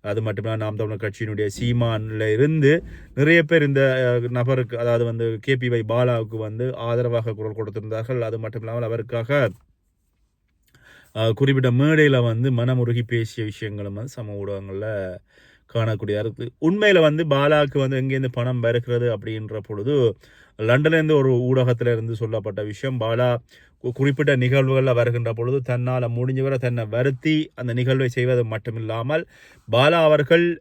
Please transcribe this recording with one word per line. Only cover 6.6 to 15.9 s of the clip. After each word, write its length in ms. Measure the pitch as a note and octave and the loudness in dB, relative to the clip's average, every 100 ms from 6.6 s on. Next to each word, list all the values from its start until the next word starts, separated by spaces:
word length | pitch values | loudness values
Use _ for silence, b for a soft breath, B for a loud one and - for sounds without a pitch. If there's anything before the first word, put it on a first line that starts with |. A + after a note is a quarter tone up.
| B2+ - | -6 -6
ஆதரவாக 580 | A#2 A#2+ A#2+ A#2 A2+ | -2 0 0 -2 -2
குரல் 220 | G#2+ G#2+ G#2 | -6 -8 -6
கொடுத்திருந்தார்கள். 640 | G#2+ G#2+ G#2+ A2 A2+ B2+ | -8 -8 -8 -8 -4 -4
அது 180 | A2+ A2+ | -4 -6
மட்டும் 220 | A2+ A2 | -8 -10
இல்லாமல் 220 | A2 A#2+ | -8 -6
அவருக்காக, 480 | A2+ A2+ A2 A#2+ A2+ C#3+ A#2+ F2+ _ _ _ _ _ _ _ _ _ _ _ b b b b | -4 -6 -6 -6 -2 0 0 -4 _ _ _ _ _ _ _ _ _ _ _ b b b b
அ, 180 | G#2+ A2+ | -2 0
குறிப்பிட்ட 380 | F#2+ C#3 C3+ B2+ | 2 2 4 4
மேடையில 520 | B2 D3 D#3 D3 C3 | 4 4 6 6 4
வந்து 280 | A#2+ A2+ C3 | 2 0 0
மனமுருகி 520 | B2 A#2+ B2+ A#2+ A#2+ A2+ | 0 0 0 0 -2 -2
பேசிய 380 | A#2 A2 - | -2 -4 -6
விஷயங்களும் 500 | G#2+ G#2 A2 G#2 G2+ | -8 -8 -10 -8 -10
வந்து 140 | G2+ B2+ | -10 -12
சமூக 300 | - G#2+ G2+ | -12 -12 -10
ஊடகங்கள்ல 500 | G2+ G2 G2 G2 G#2+ G#2 F#2+ F2+ _ b b b _ | -8 -8 -8 -8 -6 -6 -8 -10 _ b b b _
காணக்கூடியதா 480 | A#2 A2+ | -2 -2